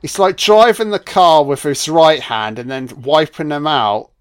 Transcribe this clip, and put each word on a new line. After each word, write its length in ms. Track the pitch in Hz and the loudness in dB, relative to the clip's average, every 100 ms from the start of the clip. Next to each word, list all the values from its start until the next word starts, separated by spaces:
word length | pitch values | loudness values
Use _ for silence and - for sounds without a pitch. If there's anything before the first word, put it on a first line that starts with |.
It's 180 | 151 - | -12 -2
like 160 | 190 190 | -2 0
driving 540 | - 214 233 220 220 | 2 4 4 2 -4
the 100 | 208 | -6
car 460 | - - 175 160 143 | -4 2 4 4 2
with 180 | 139 | -2
his 240 | 151 139 - | -4 -6 -2
right 320 | 160 160 156 | 4 4 4
hand 400 | - 113 107 110 | -2 -6 -6 -8
and 100 | 123 | -10
then 320 | 135 131 117 | -10 -10 -12
wiping 460 | 123 156 156 - 156 | -2 0 0 -6 -8
them 180 | 147 151 | -6 -2
out 460 | 147 110 104 117 _ | 0 0 -2 -6 _